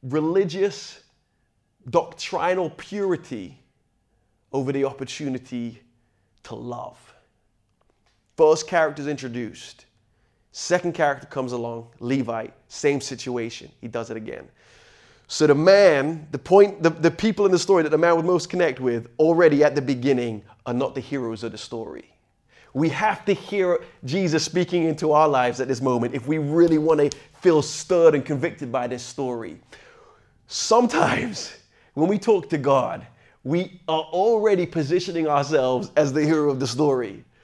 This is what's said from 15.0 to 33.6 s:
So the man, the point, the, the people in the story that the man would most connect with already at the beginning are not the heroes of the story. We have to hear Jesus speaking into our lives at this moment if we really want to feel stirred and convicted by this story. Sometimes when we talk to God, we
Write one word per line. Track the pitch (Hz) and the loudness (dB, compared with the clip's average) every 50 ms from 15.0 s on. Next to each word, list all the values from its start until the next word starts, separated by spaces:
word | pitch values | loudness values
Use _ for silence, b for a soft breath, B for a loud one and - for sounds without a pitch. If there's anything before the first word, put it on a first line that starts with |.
| b b b b b | b b b b b
So | b - - 156 | b -2 2 4
the | 147 143 | 4 6
man, | 147 160 185 196 202 202 180 151 139 139 151 165 156 151 151 | 6 8 8 8 8 8 8 6 4 0 -2 -4 -6 -10 -12
the | - 127 | -12 -10
point, | - - 185 202 202 202 196 - | -2 4 8 8 8 6 4 0
the, | 160 165 | 0 0
the | 160 160 156 165 | 0 4 0 0
people | 160 - 214 220 - 208 202 | 0 2 -2 -2 0 2 2
in | 190 | 2
the | 185 175 | 2 2
story | - - 196 175 | 2 4 4 4
that | 156 151 | 4 2
the | 156 151 | 2 2
man | 170 170 170 | 4 4 2
would | 165 160 | 2 2
most | 175 180 175 - - | 2 0 0 0 -2
connect | - 180 175 151 127 127 | 0 0 0 0 0 -2
with | 131 127 120 117 117 - _ - | -2 -2 -2 -2 -6 -6 _ 2
already | 156 165 165 165 175 156 147 139 147 | 2 4 6 6 6 6 6 6 4
at | 147 135 | 4 2
the | 143 | 0
beginning | 131 131 135 123 120 143 135 123 120 117 110 104 - b b b - | -2 -2 -4 -2 0 0 2 2 0 -4 -6 -8 -12 b b b -8
are | 127 120 | -4 -2
not | 123 139 - - | -2 -2 -4 -4
the | 135 | -8
heroes | 123 - 143 135 123 113 113 101 | -8 -8 -8 -6 -6 -6 -8 -8
of | 117 113 | -8 -10
the | 104 104 | -10 -12
story. | - - - 113 113 - 65 - - _ _ _ _ _ _ _ _ b b b b b b | -14 -12 -12 -12 -12 -12 -14 -16 -18 _ _ _ _ _ _ _ _ b b b b b b
We | 131 160 160 | -2 -2 0
have | 131 143 214 214 190 - - | 0 0 -2 -2 -2 -2 -2
to | 202 | -2
hear | 196 202 - - 208 202 185 180 175 165 B B B B B | -2 -2 -4 -6 -2 -2 0 0 0 -2 B B B B B
Jesus | 127 147 196 190 165 151 160 160 | -4 -2 -2 0 0 0 0 -2
speaking | - - 180 175 - 180 175 160 | -2 -2 -2 -2 0 0 -2 0
into | 160 147 151 - 156 | 0 -2 -2 0 2
our | 147 151 156 | 4 4 4
lives | 151 143 127 123 123 120 123 | 4 2 2 0 0 -2 -4
at | 127 131 | -4 -4
this | 131 117 | -2 -2
moment | 131 131 123 117 120 120 131 | 0 0 0 0 0 -2 -4
if | 135 110 | -6 -4
we | 139 160 | -4 -4
really | 156 147 143 156 170 170 170 160 156 | -2 -2 0 2 4 4 4 4 2
want | 151 165 160 151 | 2 2 2 4
to | 147 139 B B B B | 2 0 B B B B
feel | B - - 185 160 151 | B 0 2 4 4 4
stirred | 143 - - - - - 185 170 165 160 147 | 2 -2 -8 -10 -4 0 2 6 6 6 6
and | 139 131 | 4 -2
convicted | - 151 131 139 170 - - 147 120 | -4 -6 -4 -4 -6 -6 -8 -10 -6
by | 117 127 123 | -6 -4 -4
this | 120 127 120 | -4 -8 -8
story. | 120 - - - 135 127 123 117 110 82 76 - _ b b b b b b b b b b b b b b b b - | -10 -14 -8 -6 -6 -6 -6 -8 -10 -12 -14 -18 _ b b b b b b b b b b b b b b b b -14
Sometimes | - - - - 220 240 247 - - 320 - - - - 240 233 190 - - - - - _ b b b b b b | -10 -6 0 2 4 4 4 2 2 2 2 2 2 -2 -4 -6 -8 -10 -14 -14 -16 -20 _ b b b b b b
when | 139 156 185 | -2 0 0
we | 208 202 | 0 0
talk | - 233 214 185 - - | 2 2 2 2 2 -4
to | 170 151 | -6 -2
God, | 131 139 139 131 120 92 85 - - - b b b b b b | 0 2 2 2 2 -2 -6 -10 -14 -18 b b b b b b
we | b 127 160 175 | b -4 -2 -2